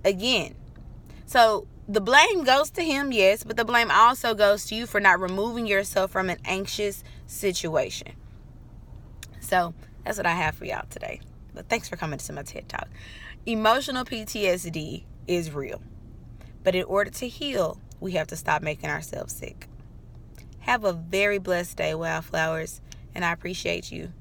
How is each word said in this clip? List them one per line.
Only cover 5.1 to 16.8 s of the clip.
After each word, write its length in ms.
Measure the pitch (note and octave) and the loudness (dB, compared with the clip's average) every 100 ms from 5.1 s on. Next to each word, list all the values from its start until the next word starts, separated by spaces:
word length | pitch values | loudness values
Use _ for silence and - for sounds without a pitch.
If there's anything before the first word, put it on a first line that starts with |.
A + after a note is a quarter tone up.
| F3+ | 6
removing 480 | F#3 F#3+ A3 A#3 A3 | 2 0 -2 -2 2
yourself 440 | G3 G3+ G3 F#3+ | 2 2 0 0
from 180 | F#3+ F#3 | 0 -2
an 80 | E3+ | -4
anxious 580 | - F#3+ G3 - G#3 G3 - - - | -4 -4 -4 -4 -4 -6 -14 -18 -14
situation. 840 | - G3+ F3+ E3 D#3 - - - - - - - - - - - - - - - - | -4 -2 -2 0 0 0 -6 -12 -16 -18 -20 -20 -20 -18 -18 -18 -18 -18 -18 -18 -14
So 320 | - F#3 E3+ E3 - - | 0 0 0 -6 -18 -12
that's 140 | - G#3 | -8 -2
what 80 | F3 | 0
I 60 | |
have 240 | E3+ D#3 - | 2 0 -2
for 100 | - | -8
y'all 180 | - - | -8 -8
today. 300 | - - - - - - | -10 -10 -12 -14 -18 -18
But 160 | - F3+ | -16 -4
thanks 180 | A3+ - | -4 -4
for 80 | F3+ | -8
coming 220 | D#3 C#3+ | -6 -6
to 140 | - | -8
my 80 | D3 | -10
ted 260 | C#3+ - - | -10 -12 -10
Talk. 220 | - - - - - - - - | -10 -10 -14 -16 -16 -16 -10 -4
Emotional 580 | A3 A3 B3 C#4 B3+ | 2 4 4 0 -6
P 220 | B3 A3+ G#3+ | -6 -8 -8
T 200 | A3 G3 | -2 0
S 180 | F3+ | 0
D 420 | F3 D#3+ D3+ E3 - - - | -2 -8 -8 -10 -14 -14 -2
is 240 | F3 D#3+ | -2 -2
real. 300 | D3 C3+ - - - - - - - - - | -8 -8 -10 -14 -18 -18 -18 -18 -18 -18 -2
But 120 | F#3+ | 2
in 100 | F#3 | 2